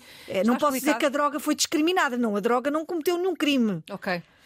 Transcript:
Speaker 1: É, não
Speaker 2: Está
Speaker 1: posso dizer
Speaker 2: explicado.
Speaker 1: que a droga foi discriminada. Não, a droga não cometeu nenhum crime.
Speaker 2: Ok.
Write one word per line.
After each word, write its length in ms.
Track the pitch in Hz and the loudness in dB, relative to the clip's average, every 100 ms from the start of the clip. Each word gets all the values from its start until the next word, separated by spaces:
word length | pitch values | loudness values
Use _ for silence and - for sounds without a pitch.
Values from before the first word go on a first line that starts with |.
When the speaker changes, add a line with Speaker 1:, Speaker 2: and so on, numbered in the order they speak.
| - - - | -8 -20 -6
Speaker 1:
É, 160 | 190 | 0
não 100 | 214 | 2
Speaker 2:
Está 140 | 269 294 | 2 2
Speaker 1:
posso 100 | 262 | 0
dizer 140 | - | 0
Speaker 2:
explicado. 80 | - | 0
Speaker 1:
que 60 | 294 | 0
a 40 | |
droga 300 | 285 294 285 | 0 0 0
foi 160 | 294 302 | -2 0
discriminada. 600 | - 330 320 370 294 240 | 0 0 2 2 0 0
Não, 180 | 233 202 | 0 0
a 40 | |
droga 300 | 226 240 262 | 0 0 0
não 160 | 302 311 | -4 -4
cometeu 320 | 349 320 349 | -4 0 0
nenhum 180 | 370 330 | 0 0
crime. 480 | 294 277 220 170 - | 2 2 2 -2 -6
Speaker 2:
Ok. 320 | 196 202 175 - _ | -10 -4 -6 -6 _